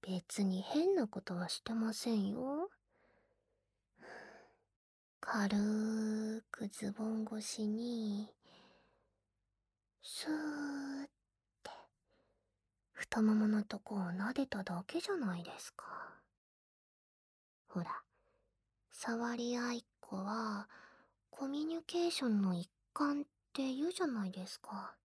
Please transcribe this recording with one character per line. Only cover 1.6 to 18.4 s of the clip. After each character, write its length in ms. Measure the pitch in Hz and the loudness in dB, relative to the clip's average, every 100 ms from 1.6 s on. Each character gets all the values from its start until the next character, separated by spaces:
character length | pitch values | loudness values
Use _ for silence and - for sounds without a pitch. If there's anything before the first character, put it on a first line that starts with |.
て 100 | - | -2
ま 200 | 226 220 | 0 0
せ 180 | 220 - | 0 2
ん 180 | 226 196 | 4 2
よ。 400 | 220 254 285 381 _ _ _ _ _ _ _ _ _ _ _ _ _ - - - - - _ _ _ _ _ _ _ | 0 -2 -2 -2 _ _ _ _ _ _ _ _ _ _ _ _ _ -16 -14 -14 -20 -20 _ _ _ _ _ _ _
軽 1200 | - 220 202 202 208 214 220 220 220 214 220 220 - | 0 4 4 6 4 4 2 2 2 2 0 -4 -6
く 160 | - 208 | -6 -6
ズ 240 | - 208 | -2 -4
ボ 140 | 202 220 | -2 -2
ン 180 | 220 | 0
越 180 | 220 214 | -2 -4
し 260 | 214 - 214 | -6 -2 0
に、 680 | 214 240 240 220 202 214 - _ - - - _ _ _ _ _ _ _ _ _ _ _ _ | 0 0 -2 0 -2 -4 -10 _ -20 -20 -20 _ _ _ _ _ _ _ _ _ _ _ _
ス 240 | - - - | -10 -6 0
ー 800 | 311 302 294 285 285 277 277 277 | 0 0 -2 -2 -2 -4 -4 -6
ッ 20 | _ _ _ _ _ | _ _ _ _ _
て、 80 | - - - _ _ _ _ _ _ _ _ _ _ | -14 -14 -18 _ _ _ _ _ _ _ _ _ _
太 320 | - - - | -10 -2 4
も 100 | 214 | 6
も 140 | 214 214 | 6 6
の 160 | 214 | 4
と 160 | 208 202 | 0 -6
こ 160 | - 208 | -4 -2
を 40 | |
撫 340 | 180 180 202 | -2 -2 -2
で 120 | 254 269 | 0 -2
た 200 | 208 190 | -2 -4
だ 180 | 175 190 | -4 -4
け 140 | 339 | -6
じ 100 | 339 | -2
ゃ 60 | 392 | 0
な 220 | 233 175 | 0 -2
い 60 | |
で 140 | 165 - | -4 -10
す 140 | - | -12
か。 120 | - - - - - _ _ _ _ _ _ _ _ _ _ _ _ _ _ _ | -12 -12 -10 -12 -16 _ _ _ _ _ _ _ _ _ _ _ _ _ _ _
ほ 100 | - | -8
ら、 240 | 170 - - _ _ _ | -6 -8 -10 _ _ _